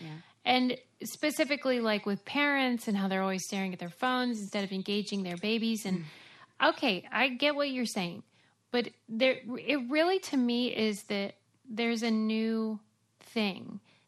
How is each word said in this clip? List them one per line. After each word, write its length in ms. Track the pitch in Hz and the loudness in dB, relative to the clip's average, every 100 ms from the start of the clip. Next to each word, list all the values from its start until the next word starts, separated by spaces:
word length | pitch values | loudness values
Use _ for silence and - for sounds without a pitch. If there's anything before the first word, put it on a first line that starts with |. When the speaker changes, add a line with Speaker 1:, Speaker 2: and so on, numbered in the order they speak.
Speaker 1:
yeah. 60 | 160 156 - _ | -12 -14 -16 _
Speaker 2:
And 320 | - 254 254 - - - | 2 4 2 -2 -8 -14
specifically, 720 | - - 302 - 285 285 262 247 | -12 -2 -2 0 0 0 0 2
like, 260 | 226 208 | 2 0
with 200 | 208 202 | 0 -4
parents 640 | - 277 294 277 262 240 - | -2 0 2 4 2 0 0
and 80 | 202 | 0
how 100 | 196 | 2
they're 160 | 190 | 0
always 220 | 190 190 - | 0 -2 -4
staring 260 | 196 190 | -4 -4
at 60 | 180 | -4
their 120 | 175 | -8
phones 500 | - 254 254 247 226 | -2 0 2 0 -2
instead 240 | 196 208 | -4 -4
of 80 | 196 | -4
engaging 500 | 190 190 202 202 202 | -4 -2 -2 -2 -4
their 140 | 185 175 | -4 -4
babies. 500 | 208 226 226 220 202 | 0 0 0 -2 -2
And 120 | 180 156 - - - - - | -4 -4 -14 -20 -20 -12 2
Speaker 1:
Mm. 100 | 294 | 2
Speaker 2:
okay, 360 | 330 277 180 - | 4 0 0 -2
I 160 | 214 262 | 0 0
get 260 | 247 285 | 2 0
what 160 | 285 285 | 2 0
you're 160 | 254 226 | 0 -2
saying, 380 | - 175 170 - _ _ _ _ | -2 -4 -6 -16 _ _ _ _
but 160 | 240 - - - | -2 -2 -6 -8
there, 300 | 220 262 - 208 254 | 2 2 2 -4 -6
it 320 | - 285 240 | 0 0 2
really, 300 | 302 339 381 | 2 4 2
to 180 | - 277 | 2 2
me, 380 | 240 240 247 | 4 2 0
is 300 | - 220 202 | 2 0 0
that 320 | - 202 196 - _ _ - | -4 -4 -4 -8 _ _ -10
there's 300 | 214 233 233 | -2 0 0
a 80 | 233 | 2
new 680 | 220 220 220 220 226 220 214 _ _ _ _ | 2 2 2 2 0 -2 -4 _ _ _ _
thing 580 | - 233 208 180 - 202 _ _ | -6 -2 0 -2 -10 -14 _ _